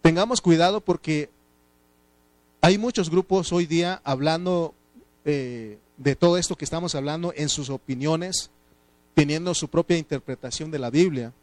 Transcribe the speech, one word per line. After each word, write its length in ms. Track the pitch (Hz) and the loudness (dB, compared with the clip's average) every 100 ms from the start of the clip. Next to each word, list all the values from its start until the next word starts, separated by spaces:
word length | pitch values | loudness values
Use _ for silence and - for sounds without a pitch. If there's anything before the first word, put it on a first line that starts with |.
Tengamos 400 | 165 165 220 240 | 4 2 0 0
cuidado 400 | 180 165 175 208 | 2 4 4 2
porque 500 | 190 165 - 151 147 _ _ _ _ _ _ _ _ _ _ _ _ _ | -2 -4 -2 -4 -4 _ _ _ _ _ _ _ _ _ _ _ _ _
hay 180 | 165 202 | 4 4
muchos 320 | 233 233 165 | 0 -2 0
grupos 420 | 170 185 185 170 | 0 2 0 0
hoy 140 | 175 170 | -2 0
día 340 | 165 175 185 | 0 0 -4
hablando, 720 | - 131 147 165 180 180 165 - _ - _ _ | -4 0 0 0 0 -2 -2 -8 _ -20 _ _
eh, 540 | 151 143 127 120 110 104 _ _ | -4 -2 -4 -10 -12 -16 _ _
de 200 | 131 135 | -2 2
todo 220 | 175 175 | 2 2
esto 180 | 165 185 | -2 -6
que 80 | |
estamos 300 | - 165 175 | -6 -6 -4
hablando 380 | 151 143 156 175 151 | -4 -4 -4 -6 -4
en 120 | 147 | -4
sus 220 | 151 135 | -4 -6
opiniones, 800 | 135 - 127 147 160 180 185 - _ _ _ _ _ _ | -10 -8 -4 -2 -2 -2 -6 -8 _ _ _ _ _ _
teniendo 400 | - 147 151 180 | 2 2 2 -2
su 140 | 165 156 | -4 0
propia 300 | 156 170 175 | 0 2 0
interpretación 720 | 156 139 - 127 127 - 156 | 0 -8 -6 -10 -10 -10 -8
de 80 | 151 | -6
la 120 | 120 | 0
Biblia. 420 | 135 185 139 117 - | 4 4 2 -8 -12